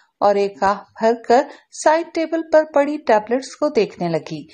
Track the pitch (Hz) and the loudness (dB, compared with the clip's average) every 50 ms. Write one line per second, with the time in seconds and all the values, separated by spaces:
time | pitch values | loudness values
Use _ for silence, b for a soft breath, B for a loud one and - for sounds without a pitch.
0 | B B _ - 196 208 202 202 202 196 202 - 202 196 202 196 - _ _ - | B B _ 0 0 2 2 2 0 -2 -2 -2 -2 -2 -2 -2 -8 _ _ -2
1 | 226 226 240 233 - - 233 269 - B B B B B - - - 311 311 330 | 0 0 0 0 0 2 2 2 2 B B B B B -10 -2 0 2 2 2
2 | 330 330 - 330 320 320 330 320 320 330 320 311 311 311 302 285 285 285 302 302 | -2 -4 -4 -6 -4 -2 -4 -6 -2 2 2 2 2 2 0 0 0 0 -4 -4
3 | - - 220 214 302 - 233 269 269 - - - 294 302 294 233 190 175 - - | 0 0 0 0 0 -2 -4 -4 -4 -8 -6 -4 -4 -2 0 0 -2 -2 -4 -6
4 | 180 170 165 156 160 - 165 151 - b | -4 -4 -4 -4 -6 -8 -12 -14 -14 b